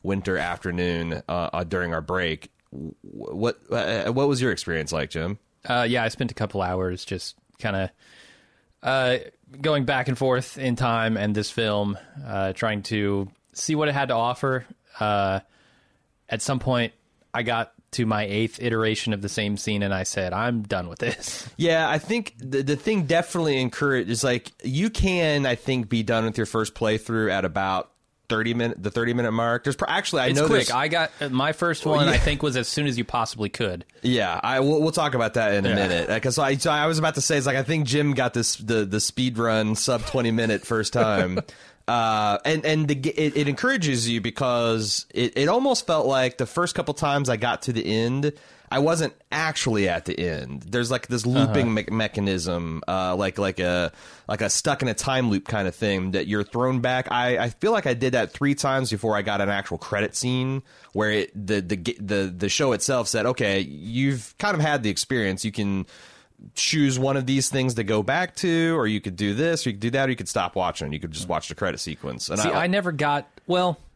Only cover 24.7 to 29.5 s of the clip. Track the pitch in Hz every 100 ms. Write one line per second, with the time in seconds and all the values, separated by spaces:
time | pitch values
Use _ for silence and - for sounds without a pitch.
24.7 | 139 214 - 190 180 156 147 135 120 -
25.7 | 127 107 117 107 113 113 113 107 113 107
26.7 | - 110 110 - 113 107 95 92 80 95
27.7 | 92 - _ _ _ - 110 113 117 117
28.7 | - 101 120 117 120 117 113 117